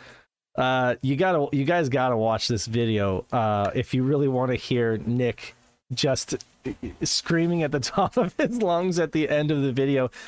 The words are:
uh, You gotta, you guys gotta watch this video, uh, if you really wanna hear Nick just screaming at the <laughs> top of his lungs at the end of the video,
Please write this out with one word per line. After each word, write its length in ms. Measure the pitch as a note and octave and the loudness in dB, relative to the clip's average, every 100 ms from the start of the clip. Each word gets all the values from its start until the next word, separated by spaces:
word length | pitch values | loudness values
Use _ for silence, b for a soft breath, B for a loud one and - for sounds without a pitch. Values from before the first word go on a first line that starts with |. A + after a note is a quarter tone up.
| B B B _ _ - | B B B _ _ -2
uh, 400 | B2+ B2+ B2+ A#2 | 0 2 2 0
You 140 | C3+ C#3 | 0 2
gotta, 400 | F#3 E3 C#3+ C#3+ | 2 2 0 0
you 100 | C#3 | 2
guys 240 | F3 C#3+ | 2 2
gotta 260 | C3+ B2+ A2+ | 2 2 2
watch 300 | A2+ A2 - | 2 0 0
this 180 | A2+ A2+ | -2 -2
video, 580 | A#2 A#2 G#2+ G2 F#2 - | 0 0 2 0 -2 -2
uh, 400 | B2 A2 G#2 G2 | -2 0 0 0
if 200 | B2+ - | -2 -2
you 100 | B2+ | 0
really 240 | C3 D3 C#3+ | 2 2 2
wanna 280 | B2+ B2+ A#2+ | 0 0 -2
hear 420 | - B2+ A#2 G#2+ | -2 0 2 0
Nick 580 | - A#2+ A#2+ - - - _ _ - | -2 0 0 -2 -10 -20 _ _ -10
just 420 | B2+ C#3+ C3 - - - _ C3 - A#2 - | -2 0 0 -2 -6 -10 _ -10 -10 -10 -6
screaming 580 | - - - E3 E3+ E3+ | -4 -2 0 0 2 0
at 80 | D3+ | 0
the 80 | C#3+ | -2
<laughs> 20 | |
top 360 | - - F3+ - | -2 0 0 0
of 160 | C4+ - | -2 0
his 240 | C#4 A#3+ | -2 0
lungs 360 | G3 E3+ F#3 F3 | 0 2 0 0
at 120 | D#3 | 0
the 160 | D#3 D3+ | 0 0
end 200 | D3+ D3+ | 2 2
of 100 | D3 | 2
the 80 | C#3 | 0
video, 380 | B2 C3+ C3+ B2+ B | 2 2 2 0 B